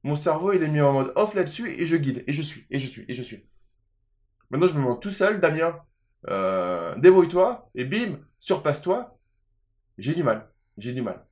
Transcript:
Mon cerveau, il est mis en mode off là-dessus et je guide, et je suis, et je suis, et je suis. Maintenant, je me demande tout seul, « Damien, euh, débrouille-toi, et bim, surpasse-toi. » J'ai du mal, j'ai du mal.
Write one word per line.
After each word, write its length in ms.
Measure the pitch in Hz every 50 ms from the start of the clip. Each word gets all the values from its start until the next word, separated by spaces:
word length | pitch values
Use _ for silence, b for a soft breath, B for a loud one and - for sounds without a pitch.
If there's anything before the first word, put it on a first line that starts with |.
| -
Mon 120 | 139 147
cerveau, 360 | 151 - 175 156 160 175 202
il 120 | 196 180 160
est 40 |
mis 140 | 151 151 151
en 100 | 143 139
mode 220 | 139 135 131 - -
off 180 | - 214 214 -
là-dessus 360 | 196 175 147 - - 240 202
et 160 | - - 170
je 100 | 160 165
guide, 280 | 160 143 135 113 117 -
et 60 | - 147
je 80 | 147
suis, 240 | 151 - - - - _
et 80 | 135
je 100 | 139 131
suis, 180 | 127 - 107 -
et 60 | - 120
je 100 | 123 123
suis. 240 | - 110 95 _ _ _ _ _ _ _ _ _ _ _ _ _ _ _ _ _ _ _ _ _ _
Maintenant, 180 | 123 143 180
je 60 | 185 156
me 60 | 147
demande 220 | 135 123 117 -
tout 100 | - 202
seul, « 280 | 190 - 190 208 214 190
Damien, 380 | 170 156 156 156 165 170 170 - - _ _ _ _ _ _ _ -
euh, 680 | - 98 98 95 92 95 92 87 90 90 85 85 82 -
débrouille-toi, 760 | 101 147 180 190 185 170 151 170 180 185 240 240 - - _ _
et 100 | 127 127
bim, 340 | 131 196 220 240 202 147 - - _ _
surpasse-toi. » 800 | _ - - 185 - - 151 147 - - 180 196 247 240 - _ _ _ _ _ _ _ _ _ _ _ _ _ _ _ _ _
J'ai 160 | - 98 135 160
du 100 | 175 156
mal, 260 | 120 110 110 - _ _ _ _ _ _
j'ai 140 | 104 104 123
du 100 | 123 127
mal. 240 | 117 98 87 - _ _